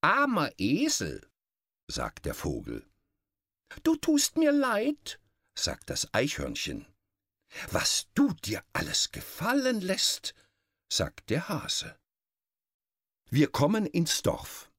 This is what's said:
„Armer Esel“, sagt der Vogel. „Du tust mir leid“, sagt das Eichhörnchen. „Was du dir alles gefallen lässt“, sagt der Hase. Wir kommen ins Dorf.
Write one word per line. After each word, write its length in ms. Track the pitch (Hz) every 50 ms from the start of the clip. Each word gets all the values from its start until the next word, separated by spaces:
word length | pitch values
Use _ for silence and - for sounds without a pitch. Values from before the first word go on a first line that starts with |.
„Armer 500 | - 156 202 262 285 277 240 196 151 117 - -
Esel“, 680 | 92 104 135 190 277 311 285 - 101 80 64 - - _ _ _ _ _ _ _ _ _ _ _ _ _
sagt 380 | - - 62 55 - - -
der 80 | - 67
Vogel. 520 | - - - 71 57 - - 58 57 - _ _ _ _ _ _ _ _ _ _ _ _ _ _ _ _ _ - - -
„Du 120 | 320 330
tust 420 | 311 - - 311 285 - - - 311
mir 140 | 320 294
leid“, 680 | 285 294 269 254 226 202 220 277 294 - _ - - - _ _ _ _ _ _ _ -
sagt 320 | - - - - - -
das 240 | - - - - -
Eichhörnchen. 720 | 107 127 143 - - 71 64 58 - - - - 57 - - _ _ _ _ _ _ _ _ _ _ _ _ - - - -
„Was 380 | - - - - - - - _ _
du 200 | - 285 269 170
dir 300 | - - - 110 - - _ _
alles 380 | - 160 151 - - - -
gefallen 680 | - - - - - - 160 220 254 285 262 262 247 214
lässt“, 540 | 185 185 190 117 - - - - - - - _ _ _ _ _ _ _ _ _ _ _
sagt 380 | - - 92 - - - _ -
der 180 | - 147 170 -
Hase. 480 | 208 127 - - - - - - - _ _ _ _ _ _ _ _ _ _ _ _ _ _ _ _ _ _ _ _ _ _ _ _ _ _ _
Wir 200 | 120 135 147 -
kommen 360 | - - - 196 208 220 214
ins 360 | - - 175 170 156 - -
Dorf. 480 | - - - - - - - - - - _